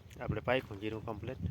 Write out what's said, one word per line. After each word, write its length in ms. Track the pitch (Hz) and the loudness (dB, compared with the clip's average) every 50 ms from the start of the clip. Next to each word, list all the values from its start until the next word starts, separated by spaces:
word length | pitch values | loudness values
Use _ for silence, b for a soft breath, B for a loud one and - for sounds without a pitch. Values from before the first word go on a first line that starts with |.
| - - - - | -18 -14 -10 -4
આપણે 200 | 127 110 104 104 | -2 0 0 2
પાક્યું 400 | - - 127 131 131 - 107 98 | 4 6 6 4 4 0 -4 -4
જીરું 240 | 101 107 110 110 107 | -2 -2 -2 -2 -2
કમ્પ્લીટ. 360 | - 113 101 - 117 131 - - - | -4 -4 -4 -4 -4 -4 -2 -2 -2